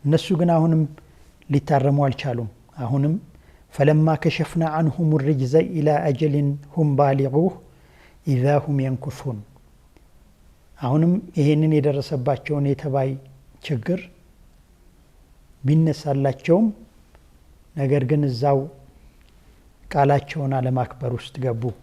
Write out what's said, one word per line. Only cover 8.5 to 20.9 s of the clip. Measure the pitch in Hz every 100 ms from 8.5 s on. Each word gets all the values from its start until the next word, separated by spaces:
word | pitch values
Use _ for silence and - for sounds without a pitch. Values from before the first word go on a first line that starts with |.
| 143
ሁም | 143 139
የንኩሱን። | 135 127 139 - 139 107 104 - - _ _ _ _ - _ _ - _ _ -
አሁንም | 123 147 165 185 -
ይሄንን | - 143 151 156
የደረሰባቸውን | 151 143 143 135 143 127 135 - 147 143
የተባይ | 139 151 135 135 135 - - - -
ችግር | - 135 113 180 - - - _ - _ _ _ - _ _ _ _ _ _ -
ቢነሳላቸውም፣ | 135 156 160 147 151 139 139 131 - 175 226 208 - _ - - _ _ _ - _ 160
ነገር | 139 143
ግን | 127 147
እዛው | 143 120 143 139 143 - - - - _ _ - - - - _
ቃላቸውን | - 156 139 143 - 160 139
አለማክበር | 135 127 127 120